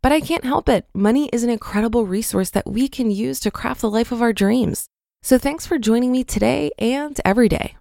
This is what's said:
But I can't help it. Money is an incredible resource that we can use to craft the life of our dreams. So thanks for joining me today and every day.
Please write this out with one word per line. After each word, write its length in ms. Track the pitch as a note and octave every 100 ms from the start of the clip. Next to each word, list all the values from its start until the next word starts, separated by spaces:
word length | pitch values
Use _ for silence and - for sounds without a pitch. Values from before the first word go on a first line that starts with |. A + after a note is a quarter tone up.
But 100 | C4
I 100 | D#4
can't 220 | C#4+ E4
help 260 | B3+ C#4+ -
it. 160 | A3+ -
Money 340 | - G3+ B3+ D4
is 100 | A#3+
an 60 | A#3+
incredible 560 | A3+ - G3+ A3+ A#3 G#3
resource 420 | F#3+ A3 F#3+ F#3
that 140 | G3 -
we 220 | G#3 C4+
can 220 | - A3+
use 300 | G3 A#3+ C4+
to 100 | G#3+
craft 320 | - - -
the 80 | A3
life 200 | G#3+ A#3
of 120 | A#3
our 100 | A#3
dreams. 560 | F#3+ G3 B3 A#3 - - _ _ _
So 160 | - B3+
thanks 300 | C#4 D#4+ -
for 100 | E4
joining 340 | G#3+ A#3 B3
me 120 | B3+
today 460 | B3+ - G#3+ C#4 D4+ -
and 420 | A3 C4+ D4 C#4+ F3+
every 240 | G3+ A3+
day. 240 | D#3+ - -